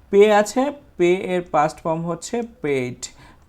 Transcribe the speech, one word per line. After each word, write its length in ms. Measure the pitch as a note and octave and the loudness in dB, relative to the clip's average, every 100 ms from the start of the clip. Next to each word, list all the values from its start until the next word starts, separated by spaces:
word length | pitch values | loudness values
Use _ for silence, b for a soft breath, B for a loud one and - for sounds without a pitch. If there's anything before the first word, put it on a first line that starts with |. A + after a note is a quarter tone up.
| _ | _
পে 220 | G3 G#3+ | 4 6
আছে, 400 | G#3 G#3 - C4+ C#4+ - - | 6 2 -2 -4 -4 -18 -2
পে 180 | F3 | 0
এর 280 | F#3 F#3 F3+ F3 | 2 -2 -6 -2
পাস্ট 280 | D#3 D3+ D#3 | 0 -2 -2
ফর্ম 260 | F3 E3 E3+ | -6 -4 -4
হচ্ছে 360 | E3+ - A#3 A#3 - | -8 -8 -8 -8 -8
পেইড। 460 | D3 C#3 B2+ B2 - B B B | -4 -2 -4 -10 -16 B B B